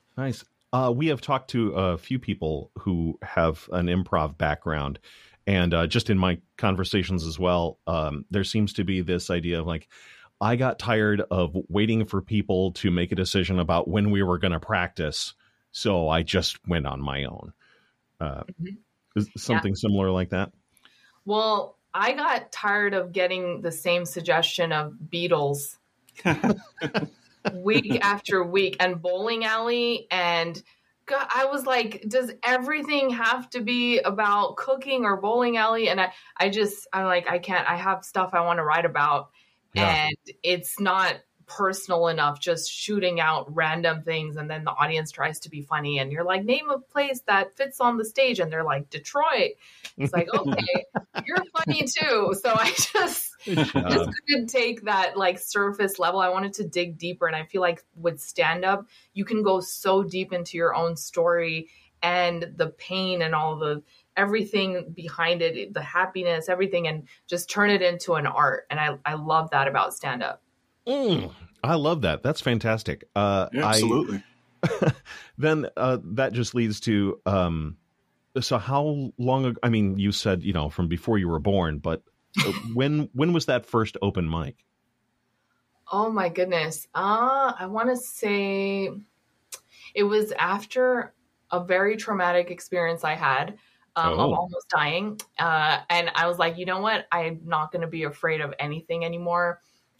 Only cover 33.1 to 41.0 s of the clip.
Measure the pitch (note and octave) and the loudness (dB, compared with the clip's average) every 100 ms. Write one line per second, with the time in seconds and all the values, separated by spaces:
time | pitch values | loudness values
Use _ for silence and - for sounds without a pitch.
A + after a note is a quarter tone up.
33.1 | A#3 A3+ B3+ B3 B3 A3 B3 A#3+ A#3+ G3 | 2 0 0 -4 -6 -2 2 2 2 2
34.1 | G3 G#3 G#3 A#3+ - - C4 C#4 C4 G#3+ | 2 2 2 0 -2 -2 -2 0 0 2
35.1 | F#3+ G#3 A#3+ A#3+ A3+ A3 A3+ G3 F#3+ F3+ | 2 2 2 2 2 2 2 2 2 0
36.1 | - - - G3 G#3 G3+ - - F#3+ F#3+ | -2 -10 -2 0 2 0 -2 -6 -2 2
37.1 | F3+ - F3 F#3 F3+ - F3 F#3+ F#3 - | 0 0 -2 0 -2 0 0 0 -2 -2
38.1 | F#3+ F#3 F3 E3+ E3+ D3+ E3 E3 D3 D3 | -2 0 2 2 0 2 2 2 2 2
39.1 | C#3+ - _ _ _ _ E3+ E3+ D#3 D3+ | 2 -2 _ _ _ _ 0 2 2 0
40.1 | D3+ - - E3+ F3 - - G3 F#3+ | -4 -12 -6 -2 -2 -2 -2 0 2